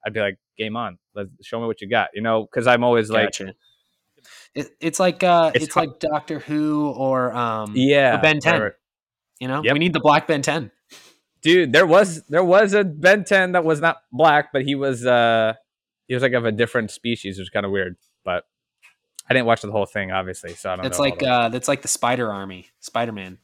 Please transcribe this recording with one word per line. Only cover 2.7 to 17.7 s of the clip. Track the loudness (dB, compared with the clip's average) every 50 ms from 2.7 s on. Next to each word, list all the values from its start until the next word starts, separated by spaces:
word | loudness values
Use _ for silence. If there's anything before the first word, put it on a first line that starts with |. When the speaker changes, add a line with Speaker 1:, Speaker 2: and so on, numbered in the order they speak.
| 4 4 4
Speaker 1:
always | 4 4 2 2 2
like | 0 0 0
Speaker 2:
Gotcha. | 0 -4 -8 -12 -12 -14 _ _ _ _ _ _ _ _ _ _ _ _ _ _ -20 -20 -20 -20 _ _
It, | -12 -12 -12 _ _
it's | -8 -6 -2 0
like, | 0 0 0 0 2
uh, | 4 4 4 4 4 2
Speaker 1:
It's | 0 -4
Speaker 2:
it's | 0 0
Speaker 1:
hard | 0 0 0
Speaker 2:
like | -6 _
Doctor | -6 -4 -4 -4 -6 -6 -12 -12
Who | -8 -6 -4 -2 -2 -2 -2 -2 -2 -4
or, | -4 -2 -2 0 0 0 0 -2 -2
um, | -4 -4 -2 -4 -4 -6 -6 -2
Speaker 1:
Yeah, | 0 2 4 4 4 4 4 2 2
Speaker 2:
or |
Ben | 2 2 2 2
Ten. | 2 0 0
Speaker 1:
right, | 2 0
right. | -4 -6 _ _ _ _ _ _ _ _ _ _ _ _ _
Speaker 2:
You | -8 -6
know, | -6 -2 0
Speaker 1:
Yep. | 0 2
Speaker 2:
we | 2
need | 2 0 0
the | 2
black | 2 4 4 4 2 0
Ben | -4 -2
Ten. | -2 -2 -4 -4 -6 -10 _ _ _ _ -20 -20 _ -20 _ _ _ _ _ _
Speaker 1:
Dude, | 0 4 4 4 4 4 4
there | 4 6 6
was, | 6 6 4 4 0 -10 -12 _
there | 0 0 2
was | 4 6 4 4 4 2
a | 0 0
Ben | 0 -4 0 2 4 4 4 2
Ten | 0 2 2 2 2 0
that | 0 2
was | 2 0 2
not | 0 -2 -2 -2 _ _
black, | -2 2 4 4 4 4 0 0 -4
but | -4 -2
he | -2 -4
was, | -2 -2 -4 -4 -2 0
uh, | 2 2 4 4 4 4 2 2 0 -2 -4 _ _ _ _ _ _ _ _ _ _
he | -4
was, | -2
like, | 0 0 0
of | 2 0
a | 0
different | 0 0 -2 -2 0 -4 -4 -4
species. | -10 -8 _ -6 -6 -6 -6 -12 -10 -10
It |
was | -12 -6
kinda | _ -6 -4
weird, | -2